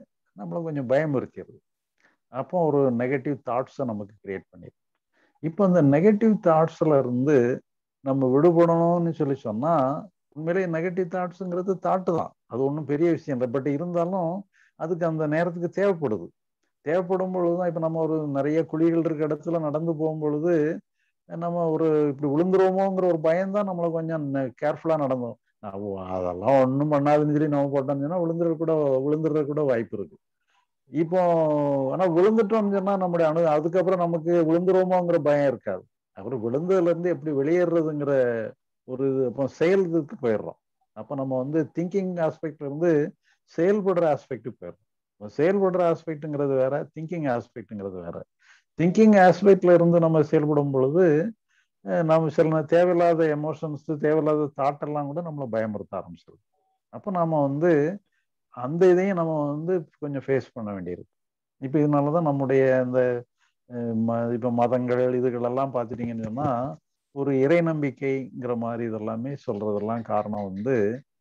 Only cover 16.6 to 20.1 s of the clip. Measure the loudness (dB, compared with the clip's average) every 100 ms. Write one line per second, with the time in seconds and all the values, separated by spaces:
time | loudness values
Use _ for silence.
16.6 | _ _ -4 -2 -2 -2 -2 -2 0 0
17.6 | -2 -2 -2 -2 -2 -2 -2 -2 0 0
18.6 | 0 0 2 2 0 -2 -4 -4 -4 -4
19.6 | -2 -4 -4 -2 -4